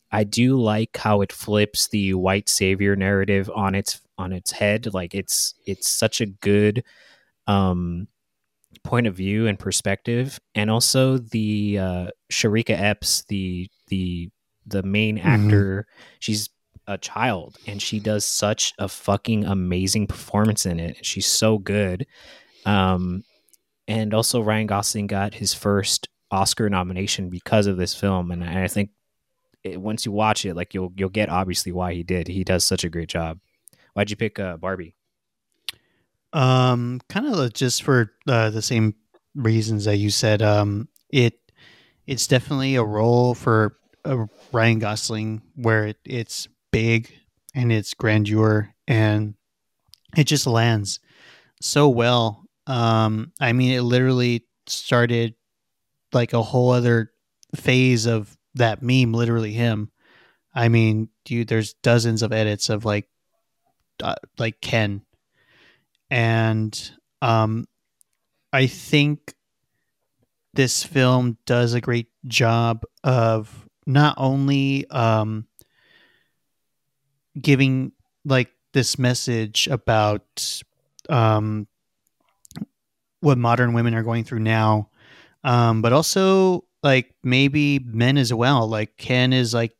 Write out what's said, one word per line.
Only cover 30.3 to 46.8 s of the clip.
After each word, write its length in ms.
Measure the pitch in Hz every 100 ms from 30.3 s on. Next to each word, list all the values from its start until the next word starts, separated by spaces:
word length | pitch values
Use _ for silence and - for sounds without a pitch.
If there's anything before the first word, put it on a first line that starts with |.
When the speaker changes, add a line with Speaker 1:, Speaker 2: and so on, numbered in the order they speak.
| 104 98
Speaker 1:
it, 120 | 85
like, 160 | 90
you'll, 180 | 95 92 92
you'll 100 | 95
get 220 | 104 104
obviously 420 | 87 92 87 92
why 220 | 90 90
he 100 | 87
did. 240 | 87 90 82
He 160 | 95
does 220 | 92 90 -
such 180 | 95
a 60 | 87
great 180 | 85 82
job. 320 | 85 82 80 _ _ _ _ _
Why'd 160 | 98 104
you 80 | 104
pick, 200 | 110 -
uh, 200 | 95 82
Barbie? 360 | 92 92 82 _ _ _ _ _ _ _ - - _ _ _ _ _
Speaker 2:
Um, 680 | 156 131 127 127 123 120 123 -
kinda 420 | 196 285 190 123
just 320 | - 127 -
for, 280 | - 127 110 _ -
uh, 220 | 117 110
the 120 | 110
same 340 | - 117 110 - _ _ _ 147
reasons 500 | 113 113 110 107 107
that 100 | 104
you 120 | 104
said. 320 | - 110 104
Um, 480 | 107 104 104 101 - _ _
it, 300 | 143 117 - _ _ - _ _ _ -
it's 200 | 123 -
definitely 480 | 131 - 139 135 131
a 80 |
role 520 | 107 107 117 120 123 120
for, 420 | - 110 107 - _ _
uh, 220 | - 127 107 - -
Ryan 280 | 117 113 110
Gosling 600 | 104 107 - 110 110 107 - 139
where 320 | 113 110 107
it, 100 | -
it's 460 | - 120 110 - - _ _
big 380 | 113